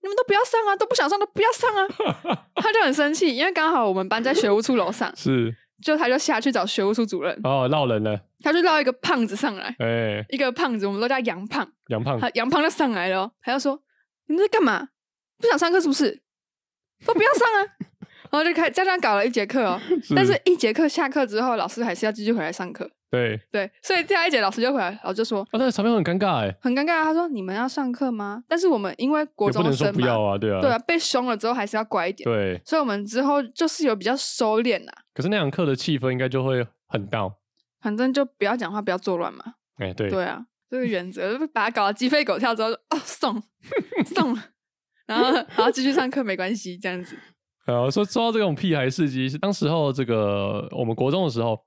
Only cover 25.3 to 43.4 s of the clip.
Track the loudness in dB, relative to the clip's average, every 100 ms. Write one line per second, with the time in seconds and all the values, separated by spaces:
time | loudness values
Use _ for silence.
25.3 | -2 -4 0 0 2 2 2 2 0 2
26.3 | 2 0 -2 -2 -2 0 0 2 0 0
27.3 | -4 -6 -4 -4 -2 -4 -2 -4 -4 -6
28.3 | -10 -4 0 2 2 0 -2 0 0 -2
29.3 | 0 0 2 2 2 2 2 2 2 2
30.3 | 0 0 2 2 0 0 -2 0 -2 0
31.3 | -2 -2 -2 -2 -4 -2 -2 -2 -2 -2
32.3 | 0 0 -4 -2 0 0 -2 -4 -2 2
33.3 | 2 -2 -2 -2 2 0 0 0 -2 -4
34.3 | -2 0 2 2 -2 -4 -20 _ -6 -2
35.3 | 0 -2 0 0 0 0 0 0 -2 -2
36.3 | -2 0 0 -2 _ _ -8 -4 -4 -4
37.3 | -8 _ _ _ _ -6 0 0 0 -2
38.3 | _ -2 -2 -4 -6 -2 -2 -2 -4 -4
39.3 | -10 -20 -20 _ _ -8 -4 -2 -2 -2
40.3 | -6 -14 _ _ -4 -2 -4 -6 -6 -4
41.3 | -4 -4 -2 0 0 0 0 0 2 2
42.3 | 0 0 0 -2 -4 _ -6 -6 -4 -4
43.3 | -4